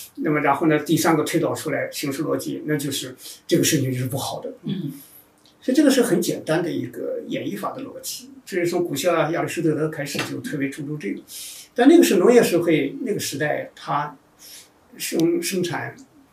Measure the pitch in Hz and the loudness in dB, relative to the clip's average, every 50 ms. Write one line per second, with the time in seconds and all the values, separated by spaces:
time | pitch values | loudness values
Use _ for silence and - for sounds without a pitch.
0 | - - _ - 277 160 151 147 143 147 139 - 175 156 151 151 - - 165 151 | -16 -16 _ -4 -2 0 0 2 2 2 2 2 4 4 2 2 2 2 2 2
1 | - 175 165 151 151 - - 170 143 - 120 - - 147 135 127 127 131 - - | 4 4 2 2 2 0 0 0 0 0 -2 -4 -6 -4 -4 -4 -4 -4 -6 -6
2 | - 143 135 - 156 139 135 131 - 151 139 - - 151 151 143 135 147 131 - | -6 -4 -4 -4 -2 -2 -2 -4 -4 -6 -8 -6 -4 -4 -2 -2 -2 -2 -4 -6
3 | - - - - - - - - _ - 175 165 135 127 - 143 131 131 127 123 | -6 -8 -12 -14 -18 -20 -20 -16 _ 0 2 2 4 4 2 2 2 0 -2 -2
4 | 127 127 - - - - - - - - - - - - 190 190 - - - - | -4 -4 -4 -6 -6 -6 -8 -8 -10 -10 -12 -10 -8 -6 -6 -4 -6 -8 -10 -12
5 | - - - - - _ _ _ _ _ _ _ - - 254 302 302 277 262 262 | -16 -20 -20 -20 -20 _ _ _ _ _ _ _ -4 0 2 4 4 4 4 4
6 | 233 - 180 - - - 165 151 - - 156 180 175 165 143 127 127 - - - | 2 2 2 0 0 0 -4 -4 -4 -2 -2 -2 -2 -2 -4 -4 -6 -8 -8 -8
7 | - - - - - - - - 117 143 196 - - - - - - - - - | -8 -6 -6 -8 -8 -6 -6 -6 -6 -6 -8 -8 -8 -8 -8 -10 -12 -14 -14 -14
8 | - - - - - - - - - - 196 180 170 170 175 175 170 - 143 - | -12 -12 -12 -12 -14 -18 -20 -20 -14 -8 -4 -2 -2 0 0 0 -2 -2 -2 -2
9 | - 180 170 160 151 156 165 170 160 - - 175 160 160 147 143 156 156 - - | 0 2 2 2 2 0 0 -2 -2 -2 -2 0 0 2 2 2 0 -2 -2 -4
10 | 143 143 - - - - 139 131 123 - - 143 135 135 135 - 147 139 151 151 | -8 -6 -6 -6 -6 -6 -6 -8 -8 -6 -4 -4 -4 -4 -4 -6 -8 -8 -8 -6
11 | 196 196 - - - - - - - - - - - - _ - 240 285 339 - | -6 -6 -8 -8 -10 -14 -16 -16 -14 -14 -16 -18 -20 -6 _ 4 8 8 10 10
12 | - - 214 180 180 220 247 233 190 - 180 165 - 175 160 143 135 139 - - | 8 8 6 6 6 8 8 8 6 6 4 2 2 4 2 2 2 0 -4 -4
13 | - 185 202 156 - - - 135 151 147 147 135 131 - - - - - 147 147 | -4 -4 -4 -4 -4 -6 -4 -2 -2 -2 -2 -4 -6 -8 -12 -14 -8 -4 -4 -4
14 | 147 147 139 - _ _ _ _ - - - - - - _ _ _ _ - - | -4 -6 -8 -14 _ _ _ _ -20 -20 -20 -20 -20 -20 _ _ _ _ -14 -12
15 | - - - - - 170 - - - - 190 180 170 - 147 135 127 127 - - | -8 -4 -2 0 2 2 2 0 -2 -2 -2 -2 -2 -2 -4 -6 -6 -8 -12 -14
16 | - _ _ _ _ _ | -20 _ _ _ _ _